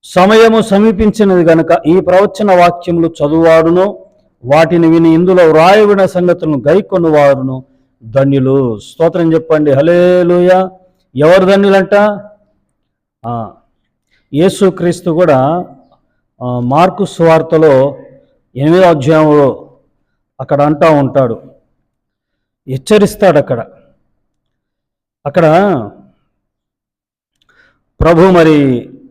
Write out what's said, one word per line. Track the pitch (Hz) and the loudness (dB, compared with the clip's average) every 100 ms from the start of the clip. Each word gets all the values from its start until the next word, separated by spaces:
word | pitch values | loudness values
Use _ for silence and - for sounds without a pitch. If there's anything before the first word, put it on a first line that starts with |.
"సమయము | - 180 190 220 226 220 | -6 -2 2 4 4 2
సమీపించినది | - 196 220 208 214 208 202 180 | 0 0 0 0 -2 0 0 2
గనుక | 165 165 160 170 147 | 2 0 0 -2 0
ఈ | 180 | -2
ప్రవచన | 165 180 202 - 208 180 | 0 0 0 -4 0 2
వాక్యములు | 175 170 - 170 165 | 2 -2 -6 -4 -4
చదువువాడును, | - 147 160 165 160 165 175 196 196 - _ _ _ 120 | -4 -4 0 2 2 2 0 -2 -6 -20 _ _ _ -2
వాటిని | 151 165 170 165 | 0 2 2 2
విని | 165 165 | 2 2
ఇందులో | 160 180 185 160 | 2 2 2 4
వ్రాయబడిన | 156 170 208 208 196 185 | 4 4 4 2 0 -2
సంగతులను | 180 180 175 156 143 139 | -2 -2 -2 -4 -4 -2
గైకొనువారును | 180 208 185 165 151 143 131 131 131 - _ _ _ | -2 -2 -4 0 2 2 0 -4 -10 -16 _ _ _
ధన్యులు." | 113 135 139 139 131 135 127 107 | -6 -2 0 0 0 0 -2 -6
స్తోత్రం | - - 165 175 165 | -14 -4 -4 -2 -2
చెప్పండి. | 160 160 156 147 | -2 -2 -2 0
హల్లెలూయా. | 135 156 175 180 180 175 175 180 185 185 - _ _ _ 127 | 0 0 2 2 0 0 0 2 0 -2 -10 _ _ _ -2
ఎవరు | 151 185 185 | 2 2 2
ధన్యులంట? | 196 196 196 190 202 208 202 - _ _ _ _ _ _ _ _ _ 117 | 2 2 0 0 0 0 -4 -14 _ _ _ _ _ _ _ _ _ -12
ఆ, | 117 104 _ _ _ _ _ _ _ _ | -10 -12 _ _ _ _ _ _ _ _
యేసుక్రీస్తు | 139 185 196 196 - 170 170 175 | -2 -2 0 -2 -2 -6 -4 -6
కూడా, | 160 175 131 135 175 175 - _ _ _ _ _ _ | -2 0 0 0 -4 -8 -20 _ _ _ _ _ _
ఆ, | 123 123 | -8 -6
మార్కు | 123 139 185 185 190 | -2 0 0 -2 -8
సువార్తలో | - 165 160 160 165 160 135 139 - - _ _ _ _ 127 | -2 0 0 0 0 2 2 0 -6 -20 _ _ _ _ -6
ఎనిమిదో | 147 180 | 0 2
అధ్యాయంలో | 185 156 131 160 156 147 139 107 - _ _ _ _ _ _ _ | 2 0 0 0 2 2 0 -4 -16 _ _ _ _ _ _ _
అక్కడ | 131 143 | -6 -2
అంటా | 147 151 165 151 | -2 0 0 2
ఉంటాడు, | 135 139 127 110 - _ _ _ _ _ _ _ _ _ _ _ - | 0 -2 -4 -6 -14 _ _ _ _ _ _ _ _ _ _ _ -12
హెచ్చరిస్తాడు. | 131 - 214 196 - 196 147 | -12 -2 -2 -2 -2 0 0
అక్కడ, | 135 120 - _ _ _ _ _ _ _ _ _ _ _ _ _ _ _ 147 | -2 -8 -10 _ _ _ _ _ _ _ _ _ _ _ _ _ _ _ -8
అక్కడ | 170 160 165 202 151 104 - _ _ _ _ _ _ _ _ _ _ _ _ _ _ _ _ _ _ _ _ | -2 0 0 0 -4 -8 -16 _ _ _ _ _ _ _ _ _ _ _ _ _ _ _ _ _ _ _ _
ప్రభు | 160 170 | 0 4
మరి | 190 180 160 151 139 123 - - - | 4 4 2 2 0 -4 -8 -20 -20